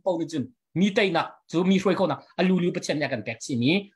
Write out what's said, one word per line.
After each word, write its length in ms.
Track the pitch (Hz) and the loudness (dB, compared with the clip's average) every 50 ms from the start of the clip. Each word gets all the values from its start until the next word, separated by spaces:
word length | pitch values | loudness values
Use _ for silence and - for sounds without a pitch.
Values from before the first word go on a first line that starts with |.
| - | -4
pau 140 | 190 175 165 | -2 -2 -2
ni 60 | 160 147 | -4 -6
chun. 160 | 156 143 113 - _ _ _ _ - | -6 -6 -6 -8 _ _ _ _ -2
Mi 140 | 160 190 208 190 | 0 0 2 4
tai 160 | 233 202 190 | 2 2 2
nak, 160 | 165 156 135 - - - _ - | 2 0 -2 -4 -8 -20 _ -4
chu 120 | - 165 180 | -2 0 2
mi 160 | 185 196 185 | 4 2 4
soi 160 | - 202 175 | 2 2 0
kho 120 | - 190 | 2 0
nak, 120 | 151 135 - - _ - - | -2 -2 -4 -8 _ -4 0
a 40 | 185 | 0
lu 160 | 185 185 175 | 2 2 2
lu 120 | 175 175 | 0 -2
pa 80 | - - | -4 -4
chen 200 | - - 160 151 | -4 -4 -4 -2
ya 60 | 143 127 | -2 -4
kan 120 | 135 113 110 | -4 -6 -6
pek 100 | 120 110 - | -8 -10 -10
chi 140 | - - 135 | -8 -6 -4
mi. 360 | 117 120 143 175 202 196 - _ | 0 2 2 2 0 -2 -6 _